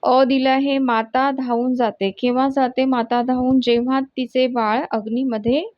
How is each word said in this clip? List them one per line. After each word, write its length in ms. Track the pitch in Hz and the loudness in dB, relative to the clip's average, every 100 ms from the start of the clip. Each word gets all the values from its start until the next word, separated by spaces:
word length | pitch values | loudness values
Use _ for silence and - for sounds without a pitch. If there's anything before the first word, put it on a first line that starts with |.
अ 220 | - 254 | 2 4
दिलं 260 | 269 269 262 | 4 2 2
आहे, 280 | 262 277 277 | 2 0 0
माता 520 | 262 226 220 254 269 | 0 0 -2 -2 -2
धावून 440 | 269 254 233 254 | -2 -4 -2 0
जाते. 360 | 254 233 - 196 | 0 -2 0 -4
केव्हा 380 | 196 247 247 269 | -2 -2 0 0
जाते 360 | 269 254 254 | 0 -2 0
माता 380 | 262 254 233 240 | 0 0 0 -2
धावून? 380 | 240 254 254 262 | 0 0 2 2
जेव्हा 380 | 240 233 247 269 | 2 0 2 -2
तिचे 460 | 269 - 247 254 254 | -2 -6 -4 0 0
बाळ 380 | 247 220 226 302 | 0 0 0 -2
अग्नीमध्ये 720 | 220 214 233 262 220 214 269 415 | -6 -4 -4 -2 -2 0 -2 -2